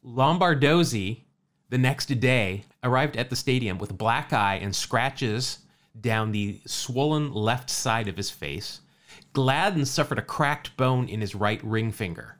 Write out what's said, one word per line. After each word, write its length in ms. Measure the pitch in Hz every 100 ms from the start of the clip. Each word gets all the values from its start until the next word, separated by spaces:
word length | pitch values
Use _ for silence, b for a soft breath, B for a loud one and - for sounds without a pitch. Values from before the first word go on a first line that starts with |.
Lombardozzi, 1160 | 127 120 135 175 180 143 143 170 160 113 95 117 _ _ _ _ _
the 80 | 127
next 280 | 127 156 - 131
day, 440 | 123 127 98 98 - _
arrived 340 | 123 127 151 113
at 140 | 120
the 60 | 120
stadium 420 | - 127 113 92
with 120 | 101
a 40 |
black 380 | 95 110 123 -
eye 240 | 127 101 95
and 180 | 98
scratches 880 | 92 - 120 131 - 120 107 - - b b b 117
down 300 | 113 110 110
the 300 | 104 101 101 -
swollen 680 | - - 123 147 151 147
left 360 | 104 107 127 -
side 380 | - 127 113 104
of 80 | 87
his 140 | 101
face. 500 | - 71 71 - - B B B B B
Gladden 520 | - 131 139 196 175
suffered 340 | 131 - 147 -
a 40 |
cracked 540 | - - 147 147 - -
bone 320 | 131 127 123
in 120 | 107
his 140 | 101
right 280 | 98 104 107
ring 260 | 110 110 113
finger. 460 | - 95 82 -